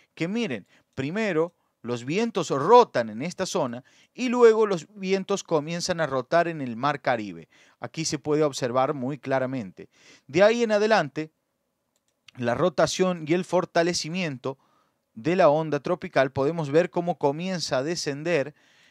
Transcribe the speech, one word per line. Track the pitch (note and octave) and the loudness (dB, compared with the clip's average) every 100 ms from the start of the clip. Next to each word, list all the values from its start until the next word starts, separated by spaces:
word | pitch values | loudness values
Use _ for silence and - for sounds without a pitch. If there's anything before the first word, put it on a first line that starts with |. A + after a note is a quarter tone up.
| _ | _
Que | - E3 | -8 -4
miren, | A3 G#3+ A2 - _ _ - | -4 -4 -6 -12 _ _ -8
primero | C3+ G3 G#3+ D#3 E3+ _ _ _ | -6 -4 -2 -2 -2 _ _ _
los | A2+ A#2+ | -8 -6
vientos | B2 F#3 A#3 G3 D#3+ | -4 -2 -2 -2 -2
rotan | C#3+ D#3+ B3 G3+ C3 A2 | 0 6 8 8 2 -2
en | G#2+ | -4
esta | E3 - F#3 | -8 -6 -4
zona | F#3 C3+ A#2+ - _ _ | -2 -2 -6 -16 _ _
y | - B3+ | -6 -2
luego | B3 A#3 A3 G#3+ | 6 6 6 2
los | F3+ - G#3 | 0 -6 -8
vientos | F#3+ F#3+ F#3+ G3 | -2 -2 -2 -4
comienzan | - D#3+ D3 F3 E3+ E3+ | -2 -2 -2 -6 -4 -2
a | D3 | -2
rotar | C3+ B2+ E3+ E3+ | -2 0 2 2
en | D#3+ | -4
el | B2+ A2+ | -8 -4
Mar | C#3 C#3+ | -4 -2
Caribe. | - A#2+ G#2 E2 D#2 _ _ - | -2 -2 -4 -12 -16 _ _ -16
Aquí | A#2+ - | -12 -8
se | D#3 D3 | -6 -4
puede | D3 D3+ | -2 0
observar | D3+ C3 B2+ B2+ C3+ | 0 -2 -2 0 0
muy | D3 B2+ C#3+ | -2 -6 -8
claramente. | C3 C3+ B2+ C3 F#2+ - F2 _ - - - | -4 -2 -2 -6 -10 -14 -20 _ -20 -20 -4
De | C#3+ | 4
ahí | G#3 A#3+ | 4 4
en | A#3 | 2
adelante, | G#3 G#3+ G#3+ D3+ - D#3 _ _ _ _ _ _ _ _ _ - - | 2 2 2 0 -6 -10 _ _ _ _ _ _ _ _ _ -20 -6
la | A#2+ | -2
rotación | A#2+ F3+ E3 D#3 - F#3 F3 D3+ | 0 0 2 0 2 0 -2 -2
y | |
el | F3+ F3 | -2 0
fortalecimiento | F3+ E3+ E3+ E3+ E3+ D3+ F3+ E3+ B2+ C3+ C3+ _ _ _ _ _ | -2 0 0 0 -2 -4 -6 -6 -6 -8 -10 _ _ _ _ _
de | A2 B2 F#3+ | -8 -2 4
la | E3 | 6
onda | D3+ D#3+ C#3+ | 4 0 -4
tropical, | D#3+ F3 F#3 C#3+ C3+ | -4 -6 -2 0 0
podemos | C3+ C3+ E3+ C#3+ | 0 -2 -2 0
ver | D3 F3 | 2 2
cómo | F3+ F3 E3+ | -2 -4 0
comienza | C#3+ D3+ F#3 F3+ - C3+ | 0 0 -6 -6 -2 -2
a | |
descender | C#3+ F3 D#3 C#3 D#3+ E3 C3+ - _ _ _ | -2 -4 -6 -6 -2 0 -2 -8 _ _ _